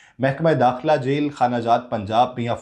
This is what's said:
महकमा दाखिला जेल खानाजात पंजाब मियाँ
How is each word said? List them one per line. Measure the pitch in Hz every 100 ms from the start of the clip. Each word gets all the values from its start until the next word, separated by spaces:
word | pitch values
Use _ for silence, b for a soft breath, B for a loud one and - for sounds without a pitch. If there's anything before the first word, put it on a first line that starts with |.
| b b
महकमा | 131 135 165
दाखिला | 147 123 123 156 151
जेल | 131 143 147
खानाजात | 139 127 123 113 120 -
पंजाब | 117 101 110 123 123
मियाँ | 117 113